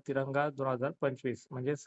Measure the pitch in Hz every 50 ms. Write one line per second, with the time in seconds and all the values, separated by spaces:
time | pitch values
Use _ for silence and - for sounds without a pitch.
0 | - - 139 135 135 135 135 143 147 151 139 131 135 131 131 120 127 139 - -
1 | - 139 131 127 - 131 117 - - - - 127 127 135 147 143 -